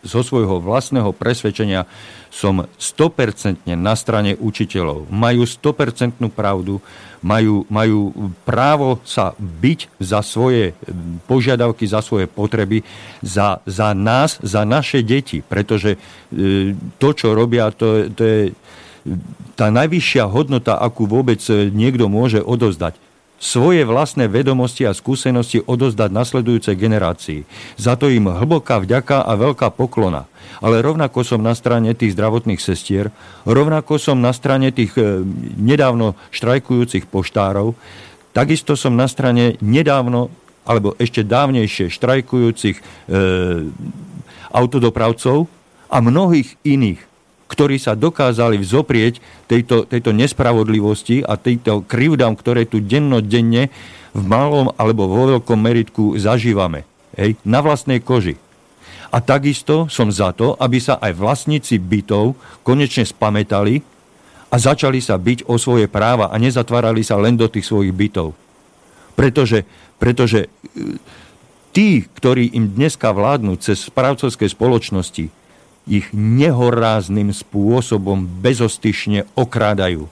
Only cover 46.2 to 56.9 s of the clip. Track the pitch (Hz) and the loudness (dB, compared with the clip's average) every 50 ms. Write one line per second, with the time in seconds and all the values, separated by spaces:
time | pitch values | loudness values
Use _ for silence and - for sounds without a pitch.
46.2 | 196 180 170 151 123 - - _ _ 147 139 139 127 104 85 - - _ _ _ | 4 4 4 2 2 -2 -8 _ _ 0 2 2 2 0 -2 -4 -10 _ _ _
47.2 | _ _ _ _ _ _ - - 147 139 139 135 - 123 107 107 123 165 165 - | _ _ _ _ _ _ 0 2 2 2 2 0 0 -2 0 0 0 -2 0 2
48.2 | 143 127 120 110 120 117 110 104 98 92 107 143 151 - 139 117 110 113 117 - | 0 0 2 2 2 2 2 0 0 0 0 0 2 2 2 2 2 2 0 -2
49.2 | - - - - _ _ 117 120 120 120 123 113 - - 127 120 117 117 107 107 | -16 -20 -20 -20 _ _ 2 2 2 4 2 2 2 0 -4 -2 0 0 2 2
50.2 | 127 143 - - 139 120 120 113 107 107 110 110 101 104 104 - - - 117 123 | 2 0 0 0 2 2 4 2 2 2 2 2 2 0 0 -2 0 0 0 0
51.2 | - - 104 101 - 120 120 120 - 113 107 104 92 - - 117 127 156 160 131 | 2 -2 -4 -2 0 0 0 0 2 0 0 0 -2 -4 -2 0 2 2 4 4
52.2 | 127 113 107 - - 120 120 120 113 - - 110 107 98 113 147 147 143 131 117 | 2 2 0 -2 -2 0 0 2 0 0 -2 -4 -2 0 0 0 2 2 2 0
53.2 | 107 101 107 120 117 117 117 117 139 135 - - - - - - - - _ 107 | 2 2 2 2 2 4 2 2 0 0 -4 -12 -20 -20 -20 -20 -20 -10 _ -4
54.2 | 98 92 107 120 139 147 147 143 135 127 - - 110 110 113 107 98 92 95 113 | 0 2 2 2 2 2 2 2 0 0 0 0 0 2 2 2 0 0 2 2
55.2 | 127 135 135 120 117 - 120 107 107 117 120 117 110 - _ - 107 104 - 104 | 4 4 2 2 2 0 0 2 2 2 2 2 0 -2 _ 0 0 0 0 0
56.2 | 98 107 117 123 110 120 107 101 95 87 78 73 69 _ | 0 2 2 2 2 0 0 2 0 -2 -4 -8 -12 _